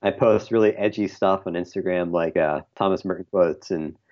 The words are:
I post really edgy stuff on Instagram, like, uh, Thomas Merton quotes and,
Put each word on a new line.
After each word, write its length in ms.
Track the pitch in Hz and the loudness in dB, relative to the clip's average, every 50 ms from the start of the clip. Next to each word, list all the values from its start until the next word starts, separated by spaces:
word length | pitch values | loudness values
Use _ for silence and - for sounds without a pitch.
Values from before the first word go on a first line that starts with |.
I 80 | 104 101 | -4 -2
post 380 | - - 127 113 107 104 - - | 0 2 2 4 4 2 0 0
really 220 | 117 113 110 104 104 | 2 2 4 2 2
edgy 320 | - 101 110 107 107 104 92 | 2 -2 -2 -2 -2 -4 -4
stuff 340 | - - 104 95 95 95 - | -2 0 0 0 0 0 -2
on 80 | 92 85 | -4 -6
Instagram, 580 | 87 85 - - 98 90 92 90 90 87 85 | -6 -6 -6 -6 -6 -4 -2 -2 -2 -2 0
like, 240 | 85 85 82 82 - | 0 0 0 0 0
uh, 240 | 87 80 76 76 76 - _ _ | 0 0 0 0 -2 -6 _ _
Thomas 280 | - 98 95 95 - - | -2 0 0 0 -2 -2
Merton 220 | 95 90 - 90 _ | -6 -6 -6 -6 _
quotes 400 | - 92 87 82 78 - - - | 2 2 2 2 2 -4 -6 -6
and, 260 | 95 82 78 73 - _ _ _ | -6 -4 -6 -8 -10 _ _ _